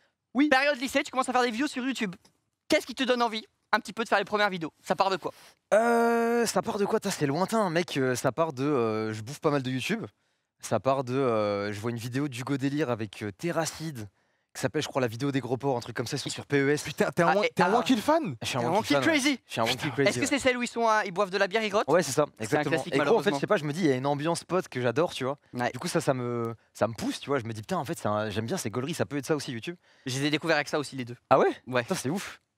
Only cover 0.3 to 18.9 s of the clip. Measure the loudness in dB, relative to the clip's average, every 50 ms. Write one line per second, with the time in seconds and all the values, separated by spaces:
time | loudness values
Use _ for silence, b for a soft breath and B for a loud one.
0.3 | 0 2 4 4 6 4 4 4 0 0 -2 0 0 0 -2 0 -2 -2 -2 2
1.3 | 2 2 2 2 0 -2 -2 -2 -2 -4 -4 -4 -2 -2 -2 -4 -4 -8 _ _
2.3 | _ _ _ _ _ _ _ 2 2 2 2 0 -4 -2 0 2 2 2 2 0
3.3 | 0 -4 -10 -12 _ _ _ 0 0 0 0 -2 -6 -6 -2 2 2 2 2 2
4.3 | 0 2 2 2 0 -2 -6 -6 _ _ -2 -2 2 4 4 4 2 0 -2 -6
5.3 | -10 B B B B B _ 2 4 4 6 6 4 4 4 4 2 2 2 2
6.3 | 2 0 0 0 0 -2 -2 -2 -2 -2 0 0 0 0 0 -2 -2 0 0 0
7.3 | 0 0 0 0 2 0 0 2 2 0 -2 0 0 0 0 0 0 2 0 -2
8.3 | 0 0 -2 -2 0 -2 0 0 2 2 2 2 0 0 -2 -4 -4 -6 -8 -12
9.3 | -10 -2 0 2 2 2 0 0 -4 -4 -2 -2 -4 -4 -4 -10 _ _ _ _
10.3 | _ _ _ _ _ _ -6 -2 -2 0 2 2 0 0 0 -2 0 0 2 2
11.3 | 2 2 2 0 0 0 -2 -4 -6 -4 -4 -6 -6 -4 -6 -4 -2 -2 -2 -2
12.3 | -4 -6 -4 -4 -2 0 0 -2 0 0 0 0 -2 -2 -4 -8 -8 -8 -8 -8
13.3 | -8 -6 -6 -4 -2 -2 -2 -2 -6 -8 -10 -10 -8 -8 -12 -12 _ _ _ _
14.3 | _ _ _ _ -10 -4 -4 -2 -2 -2 -4 -2 -2 -2 -2 -2 -2 -2 -2 0
15.3 | 0 -2 -2 -2 -4 -2 -2 -2 -2 -2 -4 -6 -6 -6 -6 -4 -4 -6 -6 -6
16.3 | -8 -8 -6 0 2 2 4 4 2 0 -2 -6 0 0 0 0 4 2 4 4
17.3 | 4 4 2 0 2 2 2 4 4 2 4 4 2 2 4 2 2 2 2 -2
18.3 | -6 -6 -6 -4 -2 -2 0 2 2 0 2 2